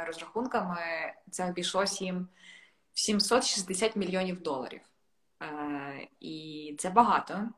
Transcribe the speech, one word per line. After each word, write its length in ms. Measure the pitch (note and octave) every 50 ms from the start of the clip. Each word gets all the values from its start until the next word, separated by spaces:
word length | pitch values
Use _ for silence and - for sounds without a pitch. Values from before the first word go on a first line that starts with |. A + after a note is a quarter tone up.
| E3 E3
розрахунками 680 | E3 - E3 - - A3 B3 B3+ - A3+ G3 F#3 F3 E3+ E3+ E3 E3 D#3+ D#3+ - - - _ -
це 180 | - - F#3 F3+
обійшлось 520 | F3 F3+ F3 - - F#3+ G3 G3 - -
їм 260 | G3 F#3 F#3 F#3 F3+ F#3 - - - - - - - - _ _ _ _ _
в 60 | -
сімсот 440 | - - G#3+ G3+ G#3 - A#3 B3+ B3
шістдесят 520 | - - G#3 F#3+ F3+ F#3+ F#3 A3+ A3 A3
мільйонів 460 | G#3 G3 F3 F#3 F#3 F#3+ F#3 F3+ F3+
доларів. 400 | - E3 C#3+ C3 B2 - - - - _ _ _ _ _ _ _ _ _ _ _ D#3
Е, 640 | D#3 D3+ D3+ D3 D3 D3 C#3+ C#3 C#3+ C#3 C#3 - - _ _
і 560 | - D#3+ D#3+ D#3 D#3 D#3 D#3 D3+ D3+ D3+ D3 D3
це 100 | - F#3
багато, 500 | F#3 A3 A3 G#3 F#3 C#3+ - - D#3 F#3+ G#3 A#3 -